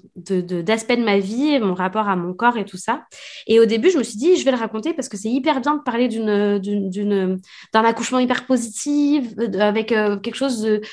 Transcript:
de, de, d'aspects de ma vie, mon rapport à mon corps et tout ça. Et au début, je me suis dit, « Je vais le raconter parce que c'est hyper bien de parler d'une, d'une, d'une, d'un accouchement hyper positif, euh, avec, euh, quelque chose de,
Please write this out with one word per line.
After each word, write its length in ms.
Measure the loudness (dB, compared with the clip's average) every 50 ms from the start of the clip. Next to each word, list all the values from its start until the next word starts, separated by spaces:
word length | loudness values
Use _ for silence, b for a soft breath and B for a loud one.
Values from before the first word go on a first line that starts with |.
| -16 -20 _
de, 260 | -18 -6 -4 -2 -2
de, 200 | -2 -2 -4 -4
d'aspects 360 | 0 0 0 0 0 0 0 0
de 60 | 2
ma 160 | 2 2 2
vie, 400 | 0 0 -2 0 2 2 2 2
mon 140 | 2 0 0
rapport 360 | 0 -2 -2 -2 -2 -2 0
à 60 | -2
mon 180 | -2 -2 -4 -4
corps 240 | 0 2 2 2 0
et 80 | -4
tout 120 | -6 -10 -8
ça. 280 | -4 -4 -4 -4 -6 B B B B B B B B 4
Et 120 | 6 6
au 60 | 6
début, 240 | 6 4 4 4 4
je 80 | 4 4
me 60 | 0
suis 140 | -2 -4 0
dit, « 180 | 2 4 4 4
Je 60 | 4
vais 80 | 2
le 60 | 0 0
raconter 360 | -2 -4 -6 -6 -4 -4 -4
parce 140 | -4 -6 -8
que 100 | -10 -8
c'est 120 | -4 -2
hyper 320 | -2 0 0 0 0 2
bien 140 | 0 0 -2
de 60 | 0
parler 260 | -2 -2 0 0 0 0
d'une, 500 | 0 -2 0 0 2 2 2 2 0 0
d'une, 300 | -2 -2 -2 -2 -2 -4
d'une, 500 | -4 -4 -2 0 0 0 0 0 -2 -4 B B B B B B 2
d'un 100 | 4 4
accouchement 360 | 4 2 0 -4 -2 0 0
hyper 260 | 2 2 0 -2 0
positif, 880 | 0 0 0 0 -4 -8 -8 -4 -2 0 0 2 2 2 0 0 -4 -4 -4
euh, 200 | -4 -2 0 0
avec, 320 | 0 2 2 0 0 0
euh, 260 | 0 0 2 0 -2 -2
quelque 180 | -4 -8 -4
chose 260 | -2 -2 -2 -2 -2
de, 200 | 0 0 0 0 -2 B